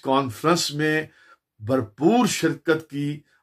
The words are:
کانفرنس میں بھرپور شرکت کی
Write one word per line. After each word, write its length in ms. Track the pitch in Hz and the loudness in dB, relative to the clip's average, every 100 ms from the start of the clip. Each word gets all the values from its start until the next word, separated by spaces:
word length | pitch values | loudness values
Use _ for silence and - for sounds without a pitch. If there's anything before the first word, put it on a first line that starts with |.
| 135 | -2
کانفرنس 560 | 139 135 107 156 175 - | 0 0 -2 0 0 0
میں 220 | 143 156 156 - _ _ _ _ _ | -2 -2 -2 -4 _ _ _ _ _
بھرپور 640 | 107 131 110 - 156 240 220 - | -2 -2 -2 0 4 4 2 0
شرکت 520 | 160 147 - 156 - | -2 -2 -2 -2 -4
کی 200 | 143 143 147 - _ | -8 -6 -8 -12 _